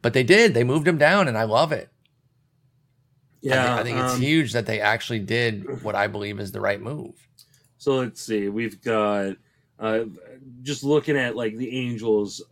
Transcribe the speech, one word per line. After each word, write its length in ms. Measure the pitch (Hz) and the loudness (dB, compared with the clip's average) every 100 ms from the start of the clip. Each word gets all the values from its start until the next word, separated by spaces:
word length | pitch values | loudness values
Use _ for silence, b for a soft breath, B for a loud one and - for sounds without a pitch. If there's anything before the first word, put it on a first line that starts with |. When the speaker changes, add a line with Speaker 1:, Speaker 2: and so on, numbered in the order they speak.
Speaker 1:
But 120 | 117 | 0
they 100 | 131 | 2
did. 300 | 127 196 233 120 | 6 6 6 4
They 80 | |
moved 240 | 120 156 151 | 2 2 2
him 100 | 165 | 4
down, 300 | 151 202 165 | 4 4 2
and 100 | 110 | 0
I 60 | |
love 280 | 110 113 156 | 2 2 2
it. 180 | 131 - _ _ _ _ _ _ _ _ _ _ _ _ _ _ _ | -2 -8 _ _ _ _ _ _ _ _ _ _ _ _ _ _ _
I 60 | 135 | -2
thi-, 20 | |
Speaker 2:
Yeah, 260 | 131 123 120 | 2 2 0
Speaker 1:
I 80 | |
think 140 | 117 120 | 0 -2
it's 160 | 127 | 0
Speaker 2:
um, 80 | 127 | 0
Speaker 1:
huge 320 | 135 160 127 | 2 2 2
that 120 | 117 104 | -2 -2
they 120 | 107 | 0
actually 380 | 104 110 - 113 | 2 0 -2 -6
did 640 | 98 117 117 104 98 - | -2 0 0 -2 -8 -8
what 120 | 107 101 | -4 -2
I 120 | 104 | -2
believe 320 | 104 101 104 | -2 -6 -8
is 120 | 98 | -8
the 100 | 104 | -4
right 200 | 101 101 | -2 -2
move. 460 | 113 147 - - _ _ b b b _ | -6 -10 -12 -18 _ _ b b b _
Speaker 2:
So 180 | - 131 | -2 0
let's 260 | 120 - | -2 -8
see. 280 | - 110 101 | -4 -2 -2
We've 300 | 107 113 101 | -4 -6 -6
got, 540 | 117 110 107 104 98 95 _ _ _ - | -2 0 2 0 -2 -6 _ _ _ -8
uh, 200 | 110 110 113 90 - - 131 123 | -2 -2 -4 -10 -20 -20 -20 -14
just 220 | 127 139 | -10 -4
looking 320 | 139 151 147 143 | 0 2 2 0
at, 180 | 123 120 | -2 -2
like, 200 | 113 110 | -4 -4
the 180 | 127 131 | -6 -4
Angels, 640 | 123 113 113 107 101 - - | -4 -4 0 0 0 -8 -18